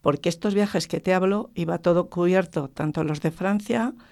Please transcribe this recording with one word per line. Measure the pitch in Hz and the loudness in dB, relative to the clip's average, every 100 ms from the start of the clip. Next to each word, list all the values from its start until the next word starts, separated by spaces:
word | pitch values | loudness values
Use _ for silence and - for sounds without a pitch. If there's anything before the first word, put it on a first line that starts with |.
porque | 165 143 170 | -2 0 -2
estos | 170 214 | -2 -2
viajes | 202 202 175 - | 0 0 0 -2
que | 175 | -4
te | 185 | 0
hablo | 185 190 208 - - | 2 2 0 -4 -6
iba | 170 175 | -4 0
todo | 175 175 175 | 2 2 2
cubierto, | 175 175 185 175 165 139 | 0 2 2 2 -4 -6
tanto | - 151 151 | -4 -4 -2
los | 156 147 | -2 -2
de | 160 | -4
Francia, | 160 185 202 208 226 233 262 - | -2 -2 -2 -2 -2 -2 -6 -20